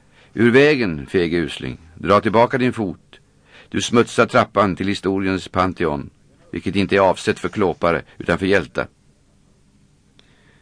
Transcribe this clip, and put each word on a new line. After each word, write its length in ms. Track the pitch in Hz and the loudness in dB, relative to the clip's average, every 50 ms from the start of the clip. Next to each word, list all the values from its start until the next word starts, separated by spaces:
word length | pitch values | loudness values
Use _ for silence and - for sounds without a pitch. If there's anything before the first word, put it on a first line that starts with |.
| _ _ _ _ _ _ - | _ _ _ _ _ _ -2
"Ur 160 | - 113 120 | 2 2 4
vägen, 560 | 113 131 143 151 151 127 117 92 80 73 67 | 6 6 6 4 4 0 -2 -4 -4 -6 -6
fege 300 | 65 - 95 87 82 82 | -2 0 0 0 0 0
usling, 420 | 87 80 67 - - 65 64 62 - - - - | -2 -2 -4 -6 -8 -10 -10 -10 -12 -16 -20 -16
dra 260 | - - 82 98 104 | -6 0 2 2 2
tillbaka 380 | - 113 95 113 117 120 - 127 | 2 2 2 2 2 2 0 0
din 140 | 123 123 | -2 -2
fot. 280 | 117 113 107 90 73 - _ _ - - _ _ _ _ _ _ - - - _ | -2 -4 -6 -6 -8 -10 _ _ -20 -20 _ _ _ _ _ _ -20 -20 -14 _
Du 80 | - 95 | -6 -6
smutsar 460 | 98 - 110 120 113 - - - 117 | -4 0 2 2 2 2 2 0 0
trappan 500 | 107 - 127 104 - - 101 104 98 87 | 2 2 0 0 2 2 2 2 2 0
till 120 | - 98 98 | -2 -4 -4
historiens 600 | 101 - - 95 95 95 98 95 95 92 - - | -4 -4 -2 -2 -2 -2 -2 -2 -4 -4 -6 -4
pantheon, 640 | - 92 90 92 85 - 87 80 73 71 67 - _ _ _ _ _ _ _ _ | -2 -2 0 0 -2 -2 -2 -2 -2 -4 -8 -12 _ _ _ _ _ _ _ _
vilket 240 | - - - 98 87 | -10 -8 -6 -4 -2
inte 200 | 101 95 82 98 | -2 0 2 2
är 40 | 98 | 4
avsett 380 | 98 95 85 - - 110 98 - | 4 4 2 0 -2 -4 -4 -2
för 100 | - - | -4 -6
klåpare 540 | - 110 98 87 76 - - 85 85 71 - _ - - | -4 -2 -2 -2 0 0 0 0 0 -2 -4 _ -16 -8
utan 200 | - - 87 80 | -4 -2 -2 0
för 80 | 95 | 0
hjältar." 400 | 92 101 95 73 65 - - 65 - _ _ _ _ _ _ _ _ _ _ _ _ _ _ _ _ _ _ _ _ _ _ _ _ _ _ _ _ _ _ _ _ _ _ | 0 0 0 0 -4 -6 -8 -8 -8 _ _ _ _ _ _ _ _ _ _ _ _ _ _ _ _ _ _ _ _ _ _ _ _ _ _ _ _ _ _ _ _ _ _